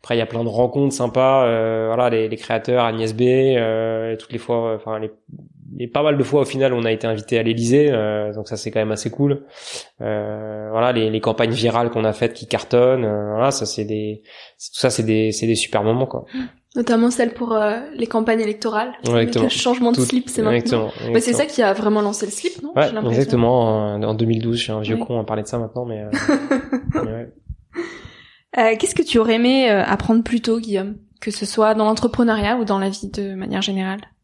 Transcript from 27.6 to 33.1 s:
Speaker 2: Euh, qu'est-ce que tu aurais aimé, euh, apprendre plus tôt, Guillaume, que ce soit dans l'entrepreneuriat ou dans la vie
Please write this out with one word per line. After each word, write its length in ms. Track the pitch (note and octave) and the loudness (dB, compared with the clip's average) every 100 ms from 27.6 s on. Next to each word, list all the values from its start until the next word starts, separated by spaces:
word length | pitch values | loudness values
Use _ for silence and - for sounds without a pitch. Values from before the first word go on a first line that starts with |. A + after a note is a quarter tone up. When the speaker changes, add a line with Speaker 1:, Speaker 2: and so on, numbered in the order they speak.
| _ - E4+ - - - - _ _ C4 | _ -12 -10 -14 -20 -20 -20 _ _ 0
Speaker 2:
Euh, 180 | A3 A3 | 2 2
qu'est-ce 160 | F#4 | 0
que 80 | - | -2
tu 160 | D#4+ A#3 | 2 2
aurais 180 | A3 A3+ | 4 4
aimé, 340 | A#3+ C4+ B3 | 4 4 4
euh, 120 | G3+ | 4
apprendre 400 | - G3 - A3+ | 2 0 2 2
plus 200 | A3+ A#3 | 2 -2
tôt, 180 | A#3 A3+ | 0 -2
Guillaume, 360 | A3+ G3+ G3 G#3 _ _ | 0 -2 -4 -10 _ _
que 80 | - | -10
ce 160 | G3+ G3+ | -6 -4
soit 260 | - G#3+ | 2 4
dans 140 | A3 G#3+ | 4 2
l'entrepreneuriat 720 | A3 A#3+ - A#3 G#3+ G3+ B3 | 2 0 2 2 2 0 0
ou 80 | G#3+ | 0
dans 120 | G3 | 0
la 120 | F#3+ | 0
vie 200 | G3 G3 | -4 -8